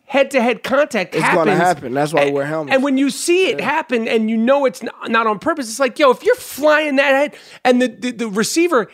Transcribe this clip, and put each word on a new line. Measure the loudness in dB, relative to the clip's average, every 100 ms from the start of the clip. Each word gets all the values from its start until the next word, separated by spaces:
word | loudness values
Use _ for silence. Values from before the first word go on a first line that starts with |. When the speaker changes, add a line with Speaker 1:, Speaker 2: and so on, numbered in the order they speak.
| _
Speaker 1:
head-to-head | 0 0 2 0 -2
contact | -2 0 0 -2 -4
Speaker 2:
It's | -2
gonna | 0 2 2 2
Speaker 1:
happens. |
Speaker 2:
happen. | 2 0 -4
That's | -2 0
why | 0
we | 0
Speaker 1:
And, | 0
Speaker 2:
wear | -2
helmets. | -4 0
Speaker 1:
and | 0
when | 2 0
you | 0
see | -2 0 2 2
it | 0
Speaker 2:
Yeah. | -2
Speaker 1:
happen | -4 -2 -4 0
and | -2 0
you | 0
know | 2 2 2
it's | -2
n-, | -12 -12 -2
not | 0 0
on | -2
purpose, | -4 -4 -6
it's | -4
like, | -4 2
yo, | 2
if | 2
you're | 0 -2
flying | -4 -2 2 2 2 0
that | 2
head | 2 0 -4 -20 -2
and | 2 2
the, | 2
the, | -2 -8
the | -6 -4
receiver, | -2 0 0 2 0 -2